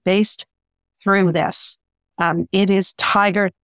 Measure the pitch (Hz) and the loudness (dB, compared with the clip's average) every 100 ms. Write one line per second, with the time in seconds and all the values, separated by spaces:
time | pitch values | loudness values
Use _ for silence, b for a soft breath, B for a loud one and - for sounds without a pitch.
0 | - 190 214 - - _ _ _ _ _ | -2 0 0 -4 -10 _ _ _ _ _
1 | - 196 185 160 156 - - - _ _ | 0 2 2 0 -2 -2 -4 -6 _ _
2 | _ - 170 165 170 190 196 196 185 - | _ -4 -2 -2 -2 0 2 2 0 -4
3 | - 208 202 196 196 - | -2 0 2 0 -2 -4